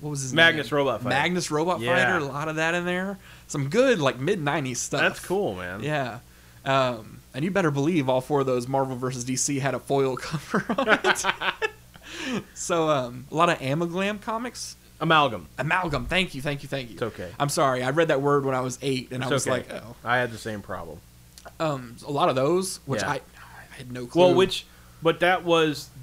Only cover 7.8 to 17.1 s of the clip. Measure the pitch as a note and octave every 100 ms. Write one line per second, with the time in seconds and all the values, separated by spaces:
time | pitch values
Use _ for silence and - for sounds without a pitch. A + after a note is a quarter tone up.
7.8 | C#3+ F3+ C3 C3 B2+ D3 C3+ B2 B2 C3+
8.8 | C3 B2+ B2+ B2+ A#2+ C3 - C#3 C3+ B2
9.8 | - C#3 C3+ B2+ - D#3 - G#3+ - A3+
10.8 | C4 G#3 F#4+ - - - F#4 - G#4+ G#4+
11.8 | - - - E4 D4+ B3 - - - F3
12.8 | D#3 D3 B2 B2 C3+ D3 F3 D#3+ C3 D3+
13.8 | F3 E3+ G3 G#3 - A3 B3 - - -
14.8 | - - E3 D#3+ C#3 G#2 D#2+ - C#3 F3+
15.8 | F#3 C#3+ B2 F3 F3+ C3+ D3 C#3 C#3 C#3
16.8 | B2 F2+ A2+